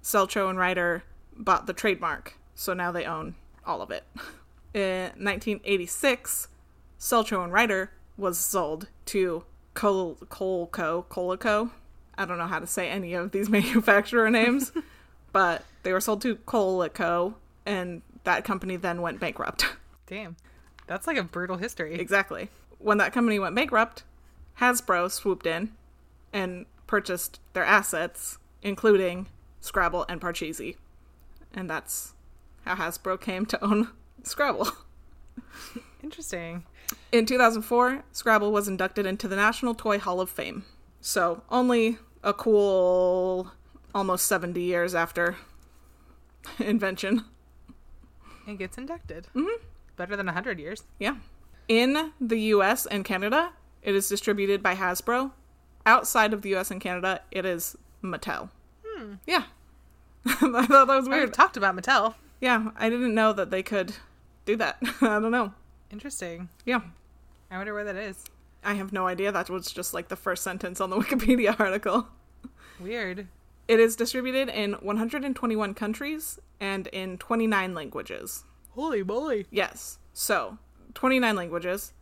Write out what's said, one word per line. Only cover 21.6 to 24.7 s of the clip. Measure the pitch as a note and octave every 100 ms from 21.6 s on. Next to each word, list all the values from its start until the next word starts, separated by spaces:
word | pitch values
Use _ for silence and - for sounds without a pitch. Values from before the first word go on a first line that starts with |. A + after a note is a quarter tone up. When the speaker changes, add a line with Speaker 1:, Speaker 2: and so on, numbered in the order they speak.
| A3 - D#3
Speaker 1:
Exactly. | E3+ F#3 G3 F#3+ - G#3 - - -
When | G#3+ G#3
that | F#3
company | A#3+ A#3 G#3
went | F#3
bankrupt, | G3+ D4+ A3 A3+ - - - - - - -
Hasbro | B3